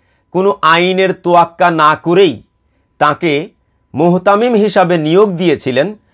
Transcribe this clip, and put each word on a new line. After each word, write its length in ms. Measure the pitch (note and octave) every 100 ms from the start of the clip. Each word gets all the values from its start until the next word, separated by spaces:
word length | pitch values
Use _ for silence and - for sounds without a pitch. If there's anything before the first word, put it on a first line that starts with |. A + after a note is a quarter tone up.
| _ _ _
কোনো 280 | F3 G3 -
আইনের 500 | D#3 E3 F3+ F#3 F#3+
তোয়াক্কা 580 | D3 F3 F3 E3+ - F3
না 240 | D#3+ D3+
করেই 480 | D3+ E3 F3 F#3 G#2+ - _ _ _ _ -
তাকে 520 | D3 D3 E3+ C#3+ F#3+ _ _ _ _
মুহতামিম 600 | C3+ E3+ F3+ F#3 G3+ A#3+
হিসাবে 440 | A3+ G#3 G3+ F3+ F3
নিয়োগ 300 | D3+ F3 G#3+
দিয়েছিলেন 640 | E3+ F3 C#3 C3+ B2 F3 G#3+ _